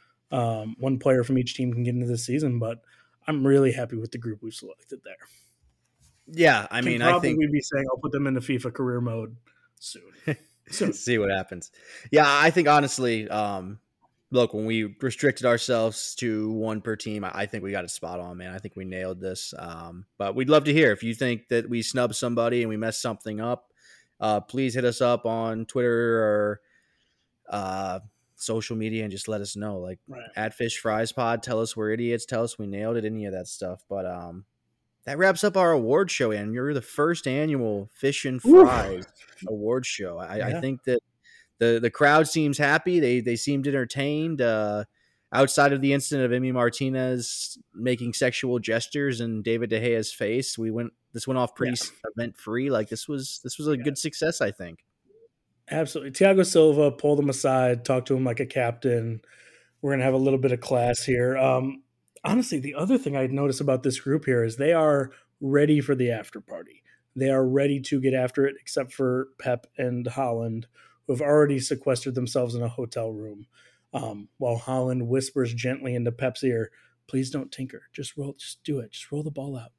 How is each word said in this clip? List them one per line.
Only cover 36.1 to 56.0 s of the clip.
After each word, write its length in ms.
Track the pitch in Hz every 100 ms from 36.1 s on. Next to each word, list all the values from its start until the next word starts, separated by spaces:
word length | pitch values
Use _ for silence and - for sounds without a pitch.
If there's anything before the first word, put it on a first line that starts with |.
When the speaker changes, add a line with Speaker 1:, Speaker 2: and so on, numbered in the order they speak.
| - 117
Speaker 2:
and 220 | 104 104
you're 200 | 117 139
the 80 | 143
first 460 | - - 156 170 135
annual 600 | 135 156 139 113 101 101
Fish 300 | - 139 143
and 160 | 135 127
Speaker 1:
Woo! 220 | - 359
Speaker 2:
Fries 420 | 330 120 98 92 - _ - - 92
award 400 | 107 107 127 127
show. 320 | - 92 85
I, 180 | 92 107
I 20 |
Speaker 1:
Yeah. 240 | 117 156
Speaker 2:
think 240 | 131 127 -
that 160 | 120 _ _ _ - _ -
the, 180 | 117 117
the 80 | 117
crowd 400 | - 143 151 156
seems 280 | 160 147 139
happy. 440 | 143 156 185 175
They, 180 | 131 123
they 160 | 117 117
seemed 320 | - 139 139
entertained. 760 | 139 120 135 139 151 165 151
Uh, 440 | 120 110 104 104 104 _ _ _ -
outside 400 | 127 135 - 143
of 80 | 139
the 100 | 139
incident 400 | 139 - 143 127
of 80 | 123
Emi 140 | 131
Martinez 1040 | 127 120 - 131 131 127 127 117 - - - _
making 400 | - 123 120 120
sexual 460 | - 127 - 131 123
gestures 600 | 110 113 - 147 139 117
in 220 | 117 110
David 300 | 104 117 113
De 80 | 110
Gea's 320 | 120 113 107
face, 440 | - 104 120 135 -
we 140 | 113
went, 220 | 110 117 _ _
this 160 | 117 135
went 100 | 131
off 160 | 120
pretty 180 | - 127
Speaker 1:
Yeah. 120 | 120
Speaker 2:
s-, 80 | - - 113 110
event 220 | 117 -
free. 320 | 107 117 139
Like, 180 | 117 104
this 180 | 110 -
was, 360 | 143 131 -
this 140 | 127 -
was 100 | 151
a 80 | 139
Speaker 1:
Yeah. 80 |
Speaker 2:
good 140 | 131 135
success, 420 | 156 - 160 -
I 120 | 104
think. 340 | - 87 82 _ _ _ _ _ _ _ _ -
Speaker 1:
Absolutely. 420 | 151 156 156